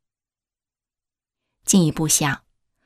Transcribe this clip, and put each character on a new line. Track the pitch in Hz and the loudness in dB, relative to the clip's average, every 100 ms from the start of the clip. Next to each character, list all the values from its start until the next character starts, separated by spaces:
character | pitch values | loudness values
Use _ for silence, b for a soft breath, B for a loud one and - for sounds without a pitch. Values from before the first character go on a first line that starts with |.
| _ _ _ _ _ _ _ _ _ _ _ _ _ _ _ _ | _ _ _ _ _ _ _ _ _ _ _ _ _ _ _ _
进 | - 196 | 0 2
一 | 160 | 2
步 | 160 156 | 0 -2
想， | - 147 135 _ _ _ _ | -2 -2 -6 _ _ _ _